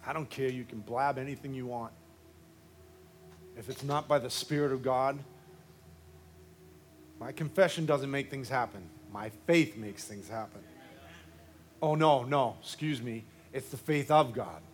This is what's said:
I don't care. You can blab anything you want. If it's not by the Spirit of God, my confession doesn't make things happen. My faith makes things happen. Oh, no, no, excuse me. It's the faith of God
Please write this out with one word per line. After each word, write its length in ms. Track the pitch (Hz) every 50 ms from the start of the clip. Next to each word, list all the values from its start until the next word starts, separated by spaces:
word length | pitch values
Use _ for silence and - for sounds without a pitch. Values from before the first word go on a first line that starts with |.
| - -
I 60 | 143
don't 160 | 160 156 120
care. 180 | - - 135 131
You 160 | 127 127 123
can 160 | - - 113
blab 380 | 101 110 117 120 139 143 139 131
anything 360 | 131 143 139 - - 139 135
you 120 | 131 127
want. 260 | 123 123 120 113 113 - - - - - - - - - - - - - - - - - - - - - - - - - - - - - - - - - -
If 120 | 107 -
it's 140 | 131 - 131
not 240 | 143 143 147 151 -
by 120 | 151 143
the 100 | 120 -
Spirit 420 | - - - - 151 147 147 143
of 100 | 135 131
God, 380 | 123 131 127 127 131 135 135 143 139 - - - - - - - - - - - - - - - - - - - - - - - - - - - - - - - - - - - - - - -
my 140 | - 123 139
confession 520 | - 165 147 - - 196 175 - 170 160
doesn't 240 | 151 151 139 139 139
make 220 | 139 139 135 -
things 160 | 139 135 131 107
happen. 340 | 135 127 120 110 - 101 90 82 - - - -
My 180 | 101 101 107 110 110 - -
faith 300 | - 170 170 156 - -
makes 300 | 113 110 104 98 - -
things 240 | - 107 101 92 -
happen. 320 | 113 113 107 98 - 101 - - - - - - - - - - - - - - - - - - - - - - - -
Oh, 140 | - 160 151
no, 280 | 151 156 156 147 135 120
no, 320 | 127 147 143 131 117 98 87
excuse 400 | - - - - 156 156 147 123
me. 240 | 117 123 113 113 107 - - - - -
It's 160 | - 135 127 -
the 80 | - 127
faith 320 | - - 151 147 131 110
of 220 | 151 151 151 131
God 300 | 113 127 107 87 82 80 - -